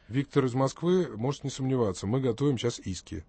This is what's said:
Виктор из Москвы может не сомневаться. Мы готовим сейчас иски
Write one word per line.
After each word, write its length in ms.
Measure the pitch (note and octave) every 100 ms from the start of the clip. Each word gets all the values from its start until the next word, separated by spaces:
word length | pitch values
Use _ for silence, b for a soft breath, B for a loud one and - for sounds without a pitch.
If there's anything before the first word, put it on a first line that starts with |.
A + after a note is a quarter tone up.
| -
Виктор 380 | B2+ C3 C#3+ C3
из 80 |
Москвы 600 | B2+ C3+ - E3+ F#3 E3
может 300 | G#2+ B2+ C#3
не 60 | C#3
сомневаться. 560 | - C3 B2+ G#2+ F2 G2
Мы 160 | C3
готовим 340 | C3 A2+ C#3+ B2
сейчас 220 | A#2+ -
иски 480 | - F2+ - G#2